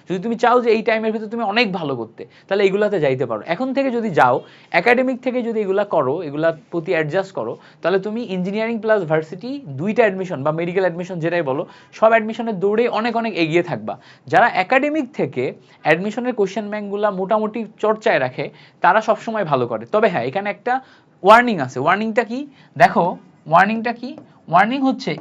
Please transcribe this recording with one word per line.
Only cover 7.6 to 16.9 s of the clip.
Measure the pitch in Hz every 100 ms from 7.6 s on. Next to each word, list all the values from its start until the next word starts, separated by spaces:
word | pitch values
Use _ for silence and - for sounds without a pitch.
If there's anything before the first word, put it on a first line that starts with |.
| - -
তাহলে | 165 190
তুমি | 208 220
ইঞ্জিনিয়ারিং | 240 185 180 202 226 233
প্লাস | 220 214
ভার্সিটি | 156 160 156 185 240 285 226
দুইটা | 135 190 220
অ্যাডমিশন | 220 190 180 147
বা | 143
মেডিকেল | 156 175 185
অ্যাডমিশন | 185 170 180 180
যেটাই | 165 175
বলো, | 143 139 143 - -
সব | - 220
অ্যাডমিশনের | 226 220 220 233 190
দৌড়ে | 202 214 240
অনেক | 208 233 233
অনেক | 226
এগিয়ে | 165 160 170
থাকবা। | 170 120 107 - - - -
যারা | 165 226
একাডেমিক | 185 185 269 294 311 247
থেকে | - 147 127 139 208 _ -
অ্যাডমিশনের | 151 165 202 208 247
কোশ্চেন | 240 190 220 208
ব্যাংকগুলা | 208 202